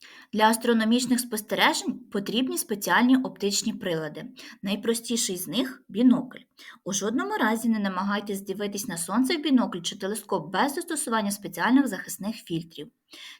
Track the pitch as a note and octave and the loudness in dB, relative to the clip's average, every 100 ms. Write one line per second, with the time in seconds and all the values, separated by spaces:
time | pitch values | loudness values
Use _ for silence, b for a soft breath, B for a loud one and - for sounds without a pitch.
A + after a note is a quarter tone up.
0 | B B B G#3 A3 A3+ A#3+ A3+ A3 A#3+ | B B B 4 4 4 2 4 4 4
1 | B3+ A#3+ - G#3+ - C#4 A3+ F4+ F4 - | 4 0 0 -6 -4 2 4 4 -2 -6
2 | - G#3 G3+ A3 C4 F4 - G#3 F#3 F#3 | -4 -6 -2 -2 0 -2 -4 -4 2 4
3 | B3 C4 C4 - G3+ G3+ A3 G3+ F#3+ D#3+ | 6 4 2 -2 -2 -2 -4 -4 -4 -4
4 | D#3 D#3 - B B B G3 G#3 A3 A#3 | -4 -8 -14 B B B -4 -4 -2 -2
5 | - A#3 - F3+ - G3 C4+ - - G3+ | -2 -2 -2 -4 -4 -4 -4 -6 -10 4
6 | B3+ - - - - _ B B - G3 | 6 6 0 -12 -20 _ B B -6 -2
7 | G3+ B3+ G4 G#4+ A3+ A3+ A#3 A3 G3 F3+ | -2 -2 -2 0 2 2 2 2 0 -2
8 | G3+ G3+ G#3 G3 G3 F#3+ G3+ G3+ - E3+ | -2 -2 -2 -6 -6 -6 -4 -6 -6 -6
9 | - G#3+ C4 E4+ D#4 C4 G3+ F#3 E3 - | -2 0 2 0 2 4 2 -2 -8 -6
10 | G3 A3 - - D#3 F#3 C4+ C#4+ E4+ D#4+ | -6 -6 -4 -4 -2 0 0 0 -6 -4
11 | - A3+ G3+ G3+ E3+ E3+ G3 C4 C4 F#3 | -2 0 -2 -4 -8 -2 4 4 4 -2
12 | - - G3 A3 - E3 E3 - A3+ _ | -8 -8 -6 -8 -6 -6 -6 -14 -16 _
13 | _ B B | _ B B